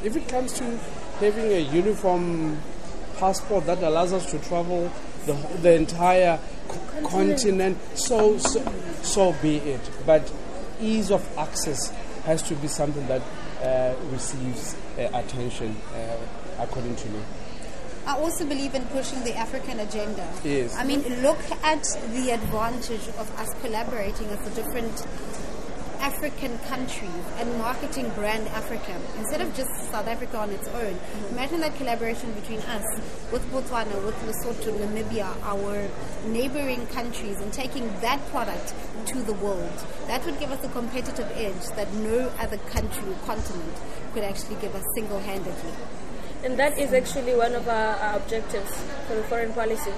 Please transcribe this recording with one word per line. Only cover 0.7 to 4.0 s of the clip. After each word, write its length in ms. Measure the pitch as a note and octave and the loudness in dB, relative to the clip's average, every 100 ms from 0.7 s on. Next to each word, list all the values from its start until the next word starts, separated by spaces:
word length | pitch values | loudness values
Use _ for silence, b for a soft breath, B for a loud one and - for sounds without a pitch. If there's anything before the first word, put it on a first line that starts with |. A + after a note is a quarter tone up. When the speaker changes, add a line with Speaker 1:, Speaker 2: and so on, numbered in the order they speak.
| A#3 - - - - | -2 -4 -4 -4 2
Speaker 1:
having 320 | G#3 G#3 A3 | 2 2 2
a 80 | G3 | 2
uniform 960 | C#3+ D#3 G3 G3+ F#3+ F3+ F3 E3+ D#3 D3+ - - - - - - | 4 4 4 4 4 2 2 0 0 -2 -2 -2 -2 -2 -2 2
passport 500 | F#3+ F#3+ - G3+ D#3+ | 2 2 2 2 2
that 160 | F3 | 2
allows 280 | E3+ D#3+ | 4 4